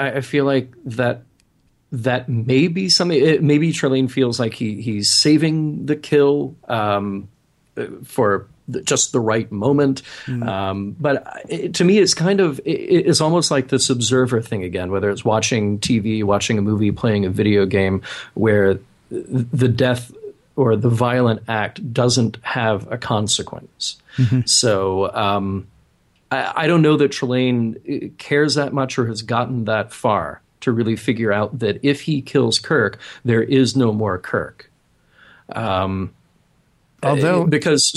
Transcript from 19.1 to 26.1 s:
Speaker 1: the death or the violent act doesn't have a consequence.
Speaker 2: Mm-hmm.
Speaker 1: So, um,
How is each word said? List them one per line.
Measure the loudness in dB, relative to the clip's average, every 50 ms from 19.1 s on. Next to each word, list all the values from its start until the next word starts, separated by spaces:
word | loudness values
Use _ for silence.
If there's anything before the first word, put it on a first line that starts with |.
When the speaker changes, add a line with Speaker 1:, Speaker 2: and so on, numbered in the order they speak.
Speaker 1:
the | -10 -10 -8 -4 -4 -4 -2 -2 0 2 2 2
death | 2 2 2 0 0 -2 -4 -10 -18 -18 -18 -18 -18 _ _ _ _
or | 0 2 2 2
the | 2 2 2
violent | 2 2 2 2 2 2 2 2 0 0 -2 -4
act | -4 -2 -4 -4 -6 -8 -12 -6 -2
doesn't | 0 2 2 2 2 2 0 -2 -6 -8
have | -6 -4 -2 0 0 0 -2 -4 -6 -10
a | -8
consequence. | -6 -2 -2 -2 -2 -2 -4 -4 -6 -8 -12 -16 -16 -20 _ -12 -10 -10 -10 -12 _ _ -2
Speaker 2:
Mm-hmm. | 0 0 2 2 0 0
Speaker 1:
So, | 0 0 2 2 2 2 2 0 0 0 0 -2 -2 -2
um, | -2 0 0 0 0 -2 -2 -4 -6 -8 -10 _ _ _ _ _ _ _ _